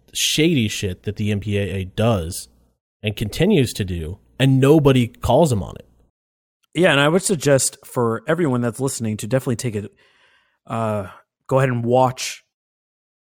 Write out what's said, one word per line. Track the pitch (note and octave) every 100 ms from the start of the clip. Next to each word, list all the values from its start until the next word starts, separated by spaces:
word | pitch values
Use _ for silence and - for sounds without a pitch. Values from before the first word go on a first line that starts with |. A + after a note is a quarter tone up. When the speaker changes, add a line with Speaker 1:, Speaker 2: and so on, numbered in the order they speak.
| _
Speaker 1:
shady | - - - D#3+ D3+ G#2+
shit | - G2 F2+
that | - G2
the | G#2
M | G2+
P | G#2 G2+
A | G2 F#2+
A | F#2
does | - A2 G#2+ E2 - - _ _ _ _ _
and | G#2+ G#2
continues | G#2+ - F3 F#3+ A#2+
to | - F#2+
do, | F2 D#2 G2 _ -
and | C3 C3+
nobody | C3+ D#3+ C#3 B2+ A2+
calls | - - B2+ E3+
them | A2+
on | B1+ G1+
it. | - _ _ _ _ _ _ _ _
Speaker 2:
Yeah, | D3+ F3
and | C#3
I | D3
would | F3+
suggest | - F3 D3 C3+ - - -
for | - A#2 A2+ -
everyone | E3 D#3+ B2
that's | A#2+ G#2+
listening | C3+ - A2+ G#2+
to | G#2+
definitely | C3 C#3 A#2
take | B2+ G#2
a, | G#2 - _ _ _ _ _ _ -
uh, | A2+ A2 G#2+ F#2+ - _ _ -
go | C3
ahead | C3+
and | A#2+ A#2
watch | B2 B2+ B2 - - _ _ _ _ _ _ _ _